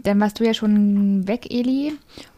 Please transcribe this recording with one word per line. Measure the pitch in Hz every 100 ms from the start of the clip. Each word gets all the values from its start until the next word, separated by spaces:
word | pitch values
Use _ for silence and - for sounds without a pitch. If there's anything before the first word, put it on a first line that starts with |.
Dann | 196 202
warst | 208 208
du |
ja | 226
schon | 220 214 208 208 202 202 196 190
weg, | 240 -
Eli, | 240 247 262 294 294 - - -